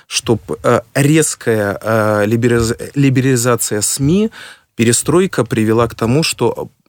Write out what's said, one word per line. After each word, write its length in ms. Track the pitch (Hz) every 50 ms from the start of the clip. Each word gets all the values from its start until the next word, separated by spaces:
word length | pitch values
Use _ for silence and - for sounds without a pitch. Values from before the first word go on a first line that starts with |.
| -
что, 320 | - - - - - 113 101 - - - - -
э, 180 | 123 120 - - _ -
резкая, 840 | - - 143 156 160 151 - - - - 120 113 107 101 101 90 -
э, 440 | - 107 113 110 107 107 107 104 104
либерализ-, 640 | 110 120 117 120 120 120 117 113 113 117 - - - -
либерализация 880 | 143 139 135 127 131 127 135 131 117 113 127 117 113 - - 107 104
сми, 480 | 101 - - - 135 147 180 202 214 220 - - - - - _ _ _ _
перестройка 680 | - 113 117 117 - - - 156 180 190 180 - - 117
привела 420 | - - 110 110 107 110 117 117
к 80 | 110 -
тому, 260 | - 117 110 127 156
что, 480 | 160 - - - 123 110 - - - - _ _ _